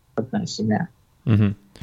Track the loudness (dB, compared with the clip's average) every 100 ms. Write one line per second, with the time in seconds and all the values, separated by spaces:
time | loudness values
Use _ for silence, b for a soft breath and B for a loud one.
0 | _ -8 -4 -6 -6 -4 -2 -2 -4 _
1 | _ _ 0 2 2 0 _ B